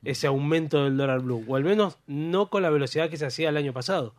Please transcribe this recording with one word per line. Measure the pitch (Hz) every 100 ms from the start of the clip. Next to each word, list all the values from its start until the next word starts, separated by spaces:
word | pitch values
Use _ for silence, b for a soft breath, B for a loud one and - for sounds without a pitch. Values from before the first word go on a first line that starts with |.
ese | - 131 147
aumento | 139 139 160 156 147
del | 139 135
dólar | 139 127
blue, | 127 120 113
o | 131
al |
menos | 147 208 202 - -
no | 143 160 180 202
con | 202
la | 175
velocidad | 151 135 151 160
que | 156
se | 143
hacía | 127 160
el | 151
año | 143
pasado, | 127 123 185 117